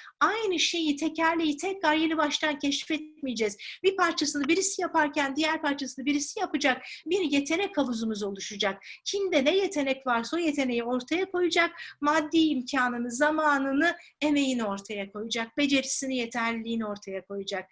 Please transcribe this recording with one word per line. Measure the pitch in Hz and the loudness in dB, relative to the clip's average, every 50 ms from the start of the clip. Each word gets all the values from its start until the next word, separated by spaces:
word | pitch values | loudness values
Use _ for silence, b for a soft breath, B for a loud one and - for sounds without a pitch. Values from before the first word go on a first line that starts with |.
| B B B _ | B B B _
aynı | 294 339 403 453 453 403 359 302 | 2 2 2 0 0 0 2 2
şeyi, | - - - 339 320 302 285 | 0 0 0 0 0 0 0
tekerleği | 285 311 320 320 - 320 320 339 330 330 302 294 | 0 -2 -2 0 2 2 2 2 2 2 0 0
tekrar | 294 - 392 381 392 359 302 302 | 0 -2 -4 -2 0 2 2 4
yeni | 311 320 320 320 | 4 2 2 2
baştan | 311 302 294 294 - 311 311 294 294 | 2 2 0 0 0 0 -2 -2 -2
keşfetmeyeceğiz. | - 277 277 - - - 320 294 311 - - - - 262 233 208 220 208 202 B B B B B | -2 -2 -2 -2 -2 -4 -4 -4 -4 -10 -12 -8 -6 -6 -2 0 -2 -2 -2 B B B B B
Bir | - 381 381 | 0 2 4
parçasını | 392 359 339 320 - 311 285 - 285 285 269 | 4 2 2 2 0 -2 -2 -2 -2 0 2
birisi | 339 381 381 - - - | 2 2 2 0 0 -2
yaparken | 359 330 - 330 302 294 294 302 285 277 269 | -2 0 2 2 2 2 2 0 -2 0 0
diğer | 294 311 311 320 311 | 0 0 0 0 0
parçasını | 320 285 285 277 277 254 - - 247 | 0 -2 -2 -2 -4 -8 -8 -4 -2
birisi | 285 285 294 285 - - 427 | 0 0 0 -2 -4 -4 -4
yapacak. | 381 - - 269 294 277 247 247 B B B B B | -4 -2 -2 2 2 2 2 0 B B B B B
Bir | 311 349 403 | -2 0 0
yetenek | 359 285 285 285 277 277 320 349 403 392 - | 2 2 2 0 2 2 0 0 0 0 0
havuzumuz | 294 269 247 240 220 226 220 220 196 | 0 0 0 0 -2 -2 -2 -2 -2
oluşacak. | 208 196 202 196 - - 208 202 214 196 190 B B B B B B | -4 -4 -4 -6 -8 -10 -4 -2 -2 -2 -2 B B B B B B
Kimde | - - 403 392 370 339 294 254 | -6 -2 -2 0 2 4 4 4
ne | 294 359 | 4 4
yetenek | 392 403 359 - 302 277 269 262 269 - | 4 2 2 0 0 0 0 -2 0 0
varsa | 262 240 233 226 - 311 | 0 0 0 0 -2 -2
o | 339 | 0
yeteneği | 349 311 285 285 269 254 240 233 233 | 0 0 0 0 0 0 0 -2 -2
ortaya | 240 254 247 247 - 302 359 381 381 | -2 -2 -2 -2 -2 -2 -2 -2 -2
koyacak. | - 359 359 339 330 349 339 330 B B B B B - | 0 0 0 2 4 2 2 2 B B B B B -2
Maddi | 285 294 302 320 302 302 320 330 | 0 2 2 2 2 2 2 2
imkanını, | 320 311 294 254 240 - - 269 247 247 240 240 240 247 | 4 4 2 0 -2 -2 0 0 0 0 -2 -4 -4 -4
zamanını, | 233 247 294 302 311 311 311 302 285 277 269 269 269 277 320 339 330 B B B B _ | 0 2 2 2 4 2 2 2 2 2 2 2 2 2 2 2 0 B B B B _
emeğini | 285 302 294 285 277 262 262 240 220 | 0 2 4 4 4 2 2 0 0
ortaya | 202 196 196 196 - 214 202 196 196 | -2 -2 -4 -6 -6 -6 -6 -6 -6
koyacak. | - 208 220 226 226 233 226 226 - | -8 -8 -6 -4 -2 -4 -4 -4 0
Becerisini, | - 285 277 277 269 262 269 - - 269 262 262 | 0 2 4 4 2 2 0 -4 -4 -2 -2 -2
yeterliliğini | 254 233 233 - 240 226 226 233 226 220 226 233 226 226 | -2 -2 -4 -2 -2 -2 -2 -2 -2 -4 -4 -2 -2 -2
ortaya | 208 208 202 - 202 190 190 - - | -4 -6 -8 -8 -8 -8 -8 -8 -8
koyacak. | 202 196 190 196 202 185 185 B | -8 -8 -6 -6 -6 -6 -8 B